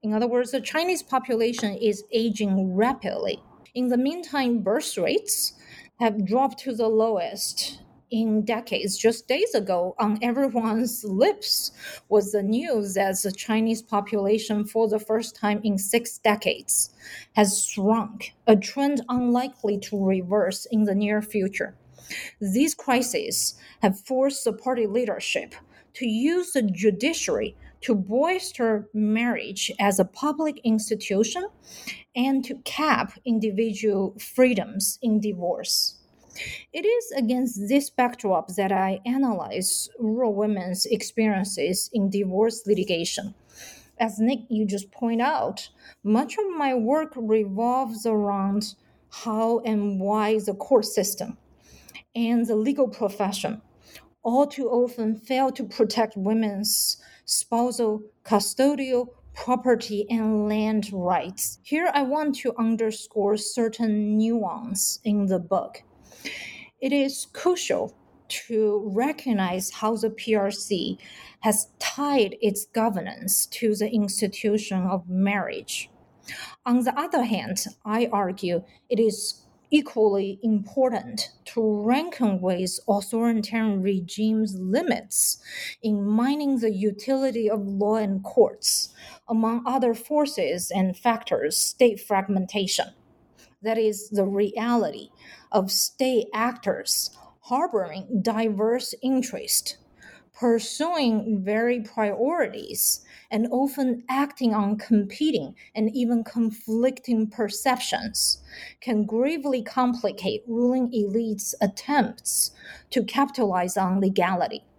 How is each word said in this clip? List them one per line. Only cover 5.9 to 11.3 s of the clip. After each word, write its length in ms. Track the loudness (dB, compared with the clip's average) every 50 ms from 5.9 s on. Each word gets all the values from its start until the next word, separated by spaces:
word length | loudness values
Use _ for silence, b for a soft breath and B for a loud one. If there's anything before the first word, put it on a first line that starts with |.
| B _
have 260 | 0 0 2 0 0
dropped 340 | 0 2 2 2 2 0 -4
to 140 | -8 -6 -2
the 140 | 0 2 2
lowest 920 | 4 4 4 4 2 0 -2 -2 -4 -6 -6 -6 -4 -6 -6 -6 -8 -14 -20 -20 -20 -20 _ _
in 340 | -2 0 2 2 2 2 2
decades. 520 | 0 -2 -2 -2 -4 -4 -2 0 -2 -4
Just 300 | 2 2 2 2 2 -2
days 260 | -2 0 2 2 2 2
ago, 420 | 0 2 2 0 0 0 -2 0 0
on 200 | 0 0 2 2 0
everyone's 800 | 0 2 2 2 2 2 0 0 2 0 0 0 0 -2 -6 -6
lips 720 | -4 2 4 4 4